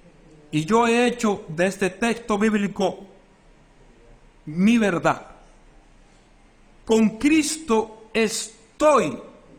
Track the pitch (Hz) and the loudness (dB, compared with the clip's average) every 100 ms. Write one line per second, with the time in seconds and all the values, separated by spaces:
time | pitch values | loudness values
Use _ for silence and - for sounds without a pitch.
0 | - _ - - - 151 156 226 233 233 | -20 _ -20 -20 -8 -6 0 0 2 2
1 | 247 240 220 196 - 156 190 185 185 - | 0 0 -2 -2 -6 -2 -2 -2 -6 -2
2 | 233 226 - 202 220 208 202 - 185 - | -4 -4 -4 -2 0 0 -4 -4 -4 -4
3 | - - _ _ _ _ _ _ - _ | -16 -20 _ _ _ _ _ _ -20 _
4 | - - _ _ 151 165 208 233 202 165 | -20 -20 _ _ -10 0 2 4 2 0
5 | 156 131 - - - _ _ - _ _ | 0 -2 -8 -20 -20 _ _ -20 _ _
6 | _ _ _ _ _ _ _ _ - 220 | _ _ _ _ _ _ _ _ 0 4
7 | 220 - 294 311 - - - 220 220 - | 4 2 2 2 0 -6 0 0 0 -10
8 | - 220 214 - - - _ - 302 262 | -8 -2 -2 -4 -10 -18 _ 0 4 4
9 | 160 113 - - - | 0 -6 -16 -20 -20